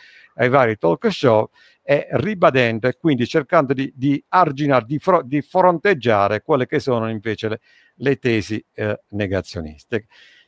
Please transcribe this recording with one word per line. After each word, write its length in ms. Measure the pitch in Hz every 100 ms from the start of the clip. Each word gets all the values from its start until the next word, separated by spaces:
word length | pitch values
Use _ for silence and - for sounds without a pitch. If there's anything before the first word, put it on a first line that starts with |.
| - - _
ai 160 | - 123
vari 260 | 135 117 107
talk 340 | 165 165 226
show 380 | - 131 110 120 _ _ _ -
e 160 | 143 -
ribadendo 760 | 131 208 196 170 131 117 113 127
e 120 | -
quindi 280 | 165 127 117
cercando 460 | 160 135 170 131
di, 180 | 135 139 123
di 260 | 139 143 -
arginare, 560 | 185 165 135 147 131
di 140 | 113 151
fro-, 240 | 190 175
di 180 | 127 147
fronteggiare 1000 | - 185 185 170 208 170 120 104 101 104
quelle 240 | - 143 123
che 140 | 151
sono 280 | 135 120 113
invece 400 | 110 113 104 110
le, 120 | 110 _ _ _
le 220 | - 127 -
tesi, 460 | 123 113 95 107 -
eh, 300 | - 107 104 _
negazioniste. 960 | 101 101 95 - - 78 76 - 110 - _ - _